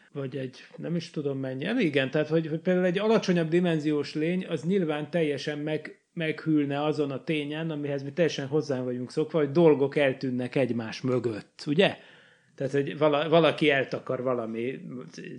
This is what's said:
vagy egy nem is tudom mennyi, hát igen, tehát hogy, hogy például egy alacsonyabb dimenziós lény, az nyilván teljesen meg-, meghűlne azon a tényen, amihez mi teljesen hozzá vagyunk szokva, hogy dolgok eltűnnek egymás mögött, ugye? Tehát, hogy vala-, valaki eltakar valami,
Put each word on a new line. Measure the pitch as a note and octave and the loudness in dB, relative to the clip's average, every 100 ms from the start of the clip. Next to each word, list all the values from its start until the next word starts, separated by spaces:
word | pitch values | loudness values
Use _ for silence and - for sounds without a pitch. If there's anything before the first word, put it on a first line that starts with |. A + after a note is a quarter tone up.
| _ | _
vagy | C#3+ C#3 C#3 | -10 -8 -6
egy | C3 - - - | -8 -12 -20 -12
nem | D3 E3+ | -6 -4
is | - | -4
tudom | - C#3+ C3+ | -4 -4 -4
mennyi, | C3 C3 | -4 -4
hát | E3 B3 | -2 0
igen, | F3+ C#3 C3 | 2 2 2
tehát | D#3 D3+ | 0 2
hogy, | D#3+ D#3+ | 0 0
hogy | D#3+ | -2
például | F#3 F3+ F#3 | 0 2 2
egy | F3+ | 2
alacsonyabb | G#3+ A3+ G3+ F3 D#3+ | 2 2 4 2 2
dimenziós | E3+ F3 D#3+ D3 D3+ C#3 | 2 2 2 0 0 -2
lény, | D#3 D#3 F#3 F#3 | -2 -2 -2 -2
az | D#3+ | -4
nyilván | D#3 G3+ E3 D3+ D3+ | 0 0 0 -2 -2
teljesen | F3+ D#3 C#3 D#3 D3 | 0 0 0 -4 -6
meg-, | D3+ D#3 D3+ - _ | -4 -4 -6 -16 _
meghűlne | - D#3+ D3+ D#3+ D3+ C#3+ C#3+ | -6 -4 -2 2 2 2 0
azon | D3+ D3 C#3+ | 0 0 -2
a | C3 | -4
tényen, | - D#3 C#3+ D3+ E3 | -2 -2 -2 -4 -6
amihez | D3+ C#3+ C#3 | -4 -4 -4
mi | C#3 | -4
teljesen | C#3 D#3+ - C3+ | 0 0 0 -2
hozzá | D3+ C#3+ B2+ | -2 0 -2
vagyunk | B2+ B2 B2 | -2 -4 -4
szokva, | - D#3 E3+ | -4 -2 0
hogy | D3 | 2
dolgok | C#3 E3 C#3 C#3 D3 | 6 6 6 4 2
eltűnnek | C#3 C3 C3+ B2 B2 D3 | 2 2 -2 -2 -2 0
egymás | B2 A#2 A2 - | 0 0 -4 -6
mögött, | C3 B2 A#2 G#2 - - - | -2 0 0 -4 -10 -12 -2
ugye? | D3 F#3 - - - - _ _ | 2 2 0 -12 -20 -20 _ _
Tehát, | - C3+ | -8 -2
hogy | C#3 C#3+ F3 | -2 -2 2
vala-, | D3+ C#3+ D#3+ | 2 4 4
valaki | E3 D#3 - D3+ | 6 6 4 4
eltakar | C#3 B2 C3 - B2+ | 2 0 -4 -4 -4
valami, | B2 B2 A2 A2+ A#2+ - - B2+ - - - | -2 -2 -4 -4 -6 -6 -10 -14 -14 -16 -16